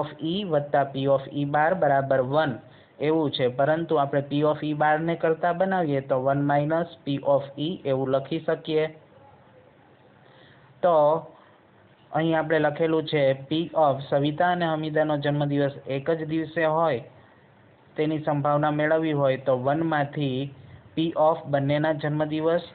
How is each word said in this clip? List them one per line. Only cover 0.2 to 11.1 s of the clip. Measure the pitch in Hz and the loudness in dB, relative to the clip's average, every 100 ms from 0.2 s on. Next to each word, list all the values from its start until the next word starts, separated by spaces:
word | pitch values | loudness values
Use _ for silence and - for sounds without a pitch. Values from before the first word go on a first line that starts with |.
| 160 | -6
E | 180 202 | -4 -2
વત્તા | 151 143 143 139 | -2 0 0 0
P | 135 135 135 | -2 2 2
of | 135 147 | 0 -4
E | |
bar | 143 147 156 | -2 2 2
બરાબર | 185 147 139 131 135 127 | 2 2 2 2 0 2
વન | 143 156 107 - - - - 147 | 0 0 -4 -12 -20 -20 -6 0
એવું | 160 147 | 0 0
છે, | - 127 131 | 0 -2 0
પરંતુ | 139 160 165 160 | 0 0 0 0
આપણે | 139 143 143 | 2 -2 -2
P | 143 151 | 0 0
of | 151 151 | 0 -4
E | |
બારને | 151 151 156 165 165 | 0 2 2 0 -2
કરતા | 165 160 175 170 | 0 0 -2 0
બનાવીએ | 190 185 160 139 139 | 0 0 0 -2 -2
તો | 135 | 0
one | 131 143 143 | 0 0 2
minus | 147 147 160 170 - | 0 2 -2 -2 -8
P | - 139 - | -6 -2 2
of | 139 139 - | 0 0 -6
E | 151 185 139 | -6 -4 -2
એવું | 131 131 | -2 0
લખી | 135 135 165 156 | -2 -2 -4 -4
શકીએ. | 160 156 156 156 - - - - - - - - - _ _ _ _ - - - - - - | -4 -2 -2 -2 -6 -20 -20 -20 -20 -20 -20 -20 -20 _ _ _ _ -20 -20 -20 -20 -20 0
તો | 180 160 147 | 4 6 4